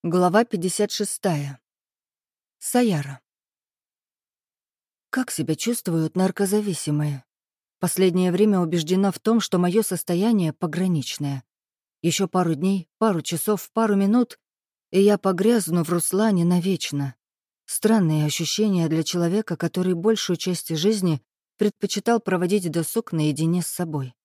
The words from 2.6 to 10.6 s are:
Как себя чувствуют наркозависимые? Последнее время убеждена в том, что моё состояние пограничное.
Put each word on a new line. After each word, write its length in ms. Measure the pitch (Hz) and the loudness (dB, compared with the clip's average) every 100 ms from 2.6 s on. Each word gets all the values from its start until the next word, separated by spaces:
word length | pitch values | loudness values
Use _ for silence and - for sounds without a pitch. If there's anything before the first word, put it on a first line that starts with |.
| - 247 240 160 139 135 _ _ _ _ _ _ _ _ _ _ _ _ _ _ _ _ _ _ _ | -2 2 2 0 -4 -12 _ _ _ _ _ _ _ _ _ _ _ _ _ _ _ _ _ _ _
Как 200 | 254 247 | -4 -4
себя 240 | - 156 | -4 -4
чувствуют 640 | 156 226 240 - 165 160 185 | -2 -2 -4 -2 0 0 0
наркозависимые? 1080 | 185 - 196 208 208 156 - 147 151 139 _ _ _ _ _ _ | 0 0 0 0 0 -4 -2 -2 -2 -4 _ _ _ _ _ _
Последнее 540 | 180 - 185 175 180 | -4 2 2 2 0
время 260 | 180 214 196 | 2 2 2
убеждена 540 | 170 170 156 185 196 | 0 -2 0 2 0
в 80 | - | 0
том, 180 | - 226 | 0 0
что 200 | - 180 | 0 0
моё 260 | 175 202 | 2 2
состояние 680 | 208 180 - 175 214 214 165 | 0 -6 -2 0 2 2 0
пограничное. 920 | - | -2